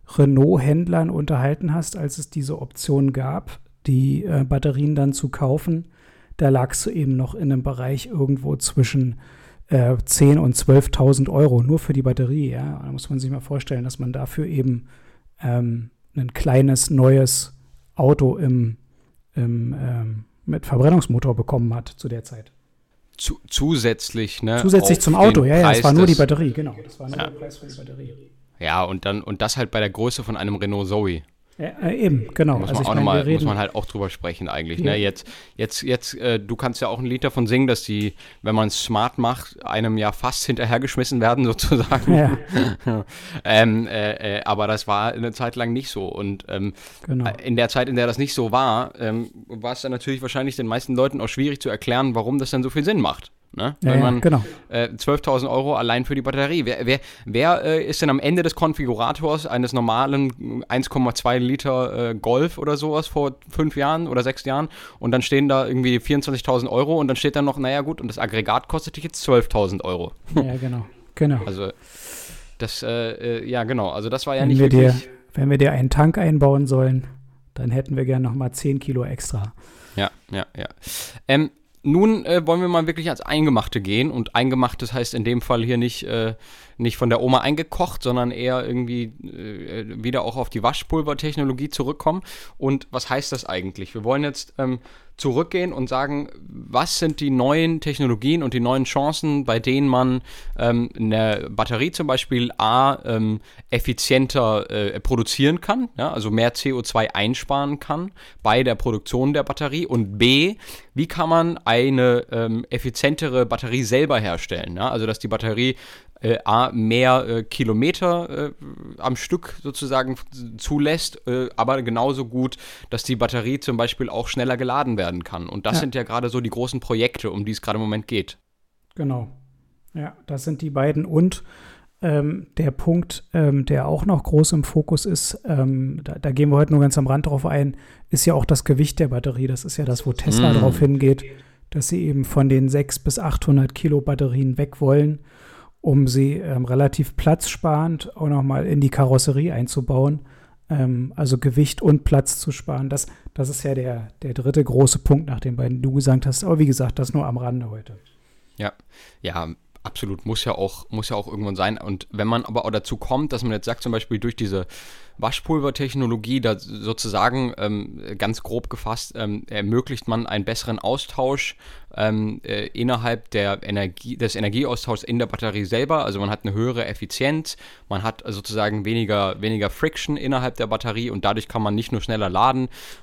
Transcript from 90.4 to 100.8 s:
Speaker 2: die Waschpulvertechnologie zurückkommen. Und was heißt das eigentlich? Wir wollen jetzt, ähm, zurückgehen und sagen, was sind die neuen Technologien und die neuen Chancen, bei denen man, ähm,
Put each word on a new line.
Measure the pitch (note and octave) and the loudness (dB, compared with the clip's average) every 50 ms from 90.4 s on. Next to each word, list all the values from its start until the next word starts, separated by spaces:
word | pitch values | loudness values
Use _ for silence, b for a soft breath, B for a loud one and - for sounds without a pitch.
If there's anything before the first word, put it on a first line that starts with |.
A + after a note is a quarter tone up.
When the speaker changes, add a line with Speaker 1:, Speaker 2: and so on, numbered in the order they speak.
| A#2+ - | -6 -6
Speaker 2:
die | - A2+ | -4 -2
Waschpulvertechnologie | G2 A#2+ - - - - E3 D#3+ D3 D3+ C#3+ - - D3+ C#3+ D3+ C#3+ C3+ B2+ B2+ C#3+ D3 | 0 0 -2 -2 -4 -2 -2 -2 0 -2 -4 -4 -4 -4 -2 -2 -2 -2 -2 -4 -6 -6
zurückkommen. | - - B2+ C3 D3+ - - D3+ E3+ F#3 - B B B B B B | -4 -4 -4 -4 -4 -2 0 0 0 -2 -4 B B B B B B
Und | B C3+ C3+ C#3 C3+ - - | B -2 0 0 0 -2 -6
was | - B2+ - - | -8 -8 -4 -4
heißt | B2+ C#3 C#3 - | -4 -4 -4 -4
das | C#3 A#2+ - | -6 -8 -6
eigentlich? | - F#2 F#2 F#2 F#2+ F2 - F#2+ - - | -6 -6 -6 -6 -6 -8 -10 -12 -12 -10
Wir | A2+ G#2 | -6 -2
wollen | A#2 C3+ C#3+ | -2 0 0
jetzt, | D3 C#3+ B2+ - - - - - | 0 -4 -6 -8 -12 -10 -8 -4
ähm, | C3+ B2+ B2+ A#2+ b b b b b b b - | -4 -4 -4 -6 b b b b b b b -6
zurückgehen | - C#3 A#2+ C#3+ E3+ E3+ - F3+ F3+ F3+ - | -2 0 0 0 0 0 -2 -4 -4 -4 -4
und | C3+ B2+ - | -4 -4 -2
sagen, | C3 B2+ C#3 C#3+ D3 C#3+ D3 - - - - - | -2 -2 -2 -2 -4 -6 -6 -8 -12 -18 -18 -18
was | - - - - - B2+ D#3+ - - - | -16 -16 -8 -2 0 0 0 0 -2 -2
sind | E3+ D#3+ D3 - | -2 -2 -2 -2
die | D3 C#3 | -2 0
neuen | C3 B2+ B2 C3+ D3 D#3+ E3 E3 E3 D#3 | 2 2 2 2 2 2 2 0 0 -2
Technologien | - D#3 C#3 - C#3 B2 A#2 G2+ A#2 C#3 E3 E3+ | -4 -4 -2 0 0 0 0 0 0 0 0 0
und | D3 B2 B2 | 0 -2 -2
die | B2 | 0
neuen | A#2+ A#2+ C3 C3+ B2+ | 0 0 0 0 0
Chancen, | - - C#3+ C#3 D3+ D#3 - - D3+ C#3+ C#3+ C3 | 0 0 0 0 0 -2 -2 -2 -2 0 0 0
bei | B2+ A2+ C#3+ | 0 -2 0
denen | - B2+ C3 C#3 C#3+ | 0 0 2 2 2
man, | C3+ B2+ B2+ B2+ B2+ B2+ B2+ - B B B B B B B | 4 4 4 4 2 2 -2 -4 B B B B B B B
ähm, | A#2+ A#2+ A#2 A#2 | 0 2 2 2